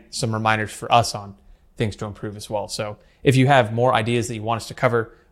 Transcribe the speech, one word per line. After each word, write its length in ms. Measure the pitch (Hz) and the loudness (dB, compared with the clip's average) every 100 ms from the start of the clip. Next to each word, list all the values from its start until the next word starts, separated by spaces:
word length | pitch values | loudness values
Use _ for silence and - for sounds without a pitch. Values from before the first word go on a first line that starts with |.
| - | -10
some 240 | - 117 | -6 -4
reminders 380 | 110 110 107 107 | -2 0 0 -2
for 200 | - - | -8 2
us 220 | 120 113 | 2 2
on 220 | 110 101 98 _ - _ - | -4 -12 -18 _ -20 _ -6
things 200 | 113 - | -6 -4
to 80 | 110 | -12
improve 320 | 98 107 104 | -10 -12 -12
as 120 | - | -2
well. 200 | 107 95 | -2 -2
So 280 | - 107 104 _ _ | -6 -8 -10 _ _
if 140 | 147 131 | 4 4
you 120 | 131 | 6
have 260 | 139 107 | 6 4
more 200 | 113 123 | 2 2
ideas 360 | 117 113 120 117 | 2 0 -2 -2
that 60 | 113 | -6
you 60 | |
want 200 | 107 113 | -6 -6
us 60 | - | -8
to 40 | |
cover, 400 | - 127 117 110 - _ | -2 0 0 -4 -12 _